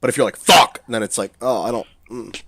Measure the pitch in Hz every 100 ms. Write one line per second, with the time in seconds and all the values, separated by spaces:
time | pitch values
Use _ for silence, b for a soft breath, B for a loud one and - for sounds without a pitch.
0 | 127 123 120 - - 233 - - _ 117
1 | 104 - 101 _ 123 120 92 120 - _
2 | _ 123 104 98